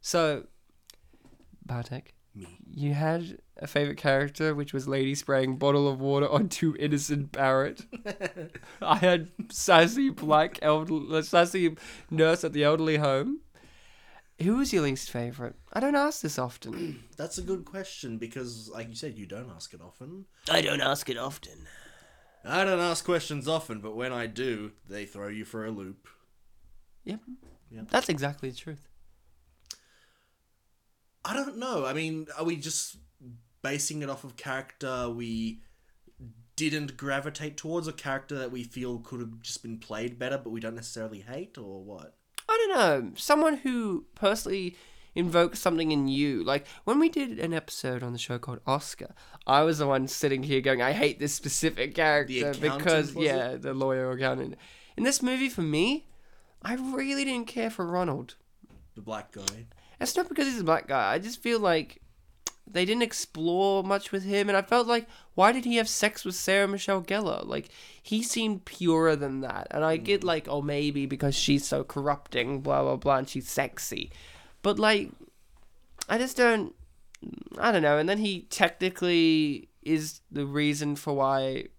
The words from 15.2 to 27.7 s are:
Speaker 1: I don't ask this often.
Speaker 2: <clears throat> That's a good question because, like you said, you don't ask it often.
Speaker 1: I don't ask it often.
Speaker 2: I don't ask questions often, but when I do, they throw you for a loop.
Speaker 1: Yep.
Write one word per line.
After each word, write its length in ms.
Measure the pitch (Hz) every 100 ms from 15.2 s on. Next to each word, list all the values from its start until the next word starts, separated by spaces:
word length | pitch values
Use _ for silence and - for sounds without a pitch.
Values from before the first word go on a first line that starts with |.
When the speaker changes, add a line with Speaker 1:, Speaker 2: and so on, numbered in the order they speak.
| 120 131 120 - -
Speaker 1:
I 80 | 202
don't 160 | 269 285
ask 240 | 294 302
this 180 | 156 143
often. 640 | 127 - - 110 160 147 -
Speaker 2:
<clears throat> 60 | -
That's 220 | 156 -
a 40 |
good 220 | 175 190
question 540 | - 190 - - 135 113
because, 500 | 113 131 123 117 107
like 200 | 110 113
you 60 |
said, 240 | 113 156 107
you 80 | 98
don't 240 | 101 127
ask 240 | 85 -
it 60 | 82
often. 440 | 87 - 131 185 196 _ -
Speaker 1:
I 120 | 165
don't 200 | - 143
ask 300 | 135 139 -
it 80 | 117
often. 480 | 131 147 - - - - - - - - _ _
Speaker 2:
I 200 | 98 160
don't 140 | 196 180
ask 260 | 175 165
questions 440 | - 175 151 147 127
often, 320 | 160 - 107
but 160 | 104 110
when 160 | 127
I 140 | 123 113
do, 420 | 107 127 110 104 - -
they 160 | 101
throw 220 | 101 101 101
you 180 | 107
for 220 | 104 110 110
a 60 |
loop. 340 | 107 95 98 - _ _ _ _ - - - - -
Speaker 1:
Yep. 140 | - 214 - 254 - - _